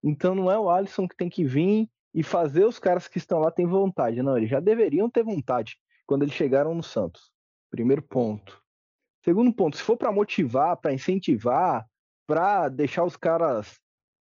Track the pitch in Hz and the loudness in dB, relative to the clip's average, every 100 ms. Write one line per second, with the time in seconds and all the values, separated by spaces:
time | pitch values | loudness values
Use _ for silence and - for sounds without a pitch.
0 | 151 147 180 190 185 208 202 180 196 - | -4 0 0 0 0 0 2 0 0 -4
1 | 180 - 175 - 151 131 175 214 220 _ | -6 -4 -8 -2 -2 2 2 2 0 _
2 | _ - 156 175 160 143 214 240 185 180 | _ -4 -2 0 0 2 2 2 0 0
3 | - - - 170 156 165 175 190 196 180 | -2 -10 -2 0 0 0 0 2 0 0
4 | 123 117 135 127 110 135 180 220 202 143 | -2 -2 0 0 0 0 2 2 2 2
5 | 226 240 226 190 131 127 117 - _ _ | 0 0 -2 -4 -2 -4 -4 -12 _ _
6 | - 139 143 - 147 135 147 165 156 - | -2 0 0 0 0 2 0 -4 -6 -4
7 | 90 - _ _ _ _ _ - 117 143 | -4 -6 _ _ _ _ _ -2 0 0
8 | - 131 117 107 - - _ _ _ _ | 0 -2 -2 -4 -12 -20 _ _ _ _
9 | _ _ - 180 247 220 175 - - 233 | _ _ 0 4 4 2 -2 -2 -2 0
10 | 254 202 208 - 143 127 156 170 156 135 | 0 0 0 0 0 2 0 0 -2 -4
11 | - 190 - 117 117 135 180 127 113 _ | -2 -2 0 0 2 2 2 -2 -6 _
12 | _ _ - 156 185 202 151 135 147 - | _ _ -4 0 2 0 -2 -2 -2 0
13 | 170 - 175 165 165 117 101 - _ _ | -2 -2 -2 0 0 -2 -6 -16 _ _
14 | _ _ | _ _